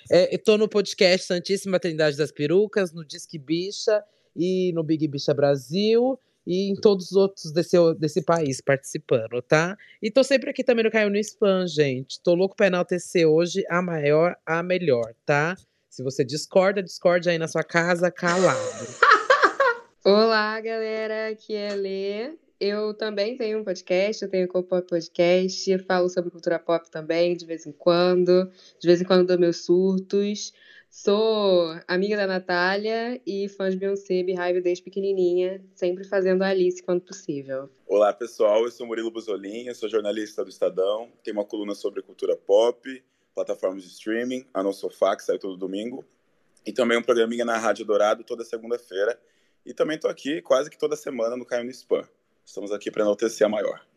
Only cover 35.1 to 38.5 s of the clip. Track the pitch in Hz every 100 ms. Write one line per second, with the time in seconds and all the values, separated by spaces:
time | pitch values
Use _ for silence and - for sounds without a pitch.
35.1 | 190 175 180 185 190 - - 180 185 190
36.1 | 202 185 185 190 190 180 180 - 180 -
37.1 | - - 143 135 135 135 _ - 196 104
38.1 | - 117 - 107